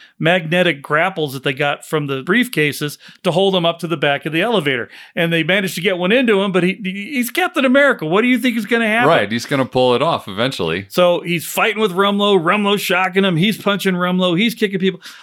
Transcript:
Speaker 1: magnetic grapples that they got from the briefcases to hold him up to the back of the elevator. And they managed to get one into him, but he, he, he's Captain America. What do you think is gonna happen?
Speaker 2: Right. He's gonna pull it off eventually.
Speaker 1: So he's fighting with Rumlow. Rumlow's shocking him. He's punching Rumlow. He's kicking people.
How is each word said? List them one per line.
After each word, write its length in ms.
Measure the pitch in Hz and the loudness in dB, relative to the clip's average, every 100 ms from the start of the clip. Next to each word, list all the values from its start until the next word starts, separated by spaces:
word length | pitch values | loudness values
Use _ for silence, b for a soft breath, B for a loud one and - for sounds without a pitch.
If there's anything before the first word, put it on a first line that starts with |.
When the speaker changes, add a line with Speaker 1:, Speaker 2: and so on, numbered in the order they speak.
| B B | B B
Speaker 1:
magnetic 640 | 156 185 160 175 175 143 | 0 0 0 0 0 -2
grapples 500 | 135 151 180 180 151 | -2 0 0 -2 -6
that 100 | 135 | -4
they 120 | 143 | -4
got 300 | 139 147 147 | -2 -2 -4
from 220 | - 156 143 | -4 -4 -2
the 160 | 135 | -4
briefcases 760 | 135 220 247 - 151 131 147 - B B | 0 0 0 0 0 -2 -6 -8 B B
to 80 | 190 | -2
hold 220 | 160 196 | 2 2
him 100 | 190 | 2
up 140 | 170 170 | 0 -2
to 80 | 175 | -4
the 100 | 160 | -2
back 300 | 147 139 160 | 0 -2 -2
of 60 | |
the 100 | 160 | -2
elevator. 480 | 208 220 143 127 107 B B - | 0 0 0 -2 -4 B B -4
And 160 | 165 | 0
they 100 | 165 | 0
managed 320 | 156 196 190 - | 0 0 -2 -4
to 40 | |
get 160 | 185 180 | -2 0
one 160 | 180 | 2
into 300 | 233 240 196 | 2 4 2
him, 100 | 202 | 2
but 100 | 185 | 2
he, 160 | 175 185 | 0 0
he, 80 | 190 190 202 | -6 -8 -6
he's 160 | 240 240 | -4 -4
Captain 340 | - 359 339 | -2 -2 0
America. 400 | 262 262 285 233 | 2 4 4 2
What 160 | 156 185 | 0 2
do 60 | 247 | 2
you 100 | 254 | 2
think 200 | 254 226 | 0 -2
is 80 | 196 | -2
gonna 200 | 233 226 | 0 0
happen? 220 | 220 240 | 2 4
Speaker 2:
Right. 240 | 160 101 | 2 2
He's 140 | 113 - | -4 -2
gonna 180 | 143 127 | -2 0
pull 280 | 127 127 | 2 2
it 80 | 120 | 2
off 260 | 156 131 - | 2 -2 -4
eventually. 560 | 98 123 139 85 85 98 | -4 -4 -2 -2 -2 -4
Speaker 1:
So 320 | - 175 175 | 2 2 2
he's 240 | 180 170 151 | -2 -4 -4
fighting 340 | - 208 208 | -2 -2 0
with 120 | 214 | 0
Rumlow. 460 | 175 202 202 202 196 | 0 0 2 2 2
Rumlow's 440 | 160 208 202 202 | 2 0 2 0
shocking 420 | 196 180 190 180 | 0 0 0 2
him. 120 | 196 165 | 2 2
He's 180 | 202 208 | 2 0
punching 380 | - 202 190 | 0 0 0
Rumlow. 440 | 180 180 180 180 170 | 0 0 0 2 2
He's 160 | 226 | 0
kicking 220 | - 208 196 | 0 -2 0
people. 200 | 190 185 B B | -2 -4 B B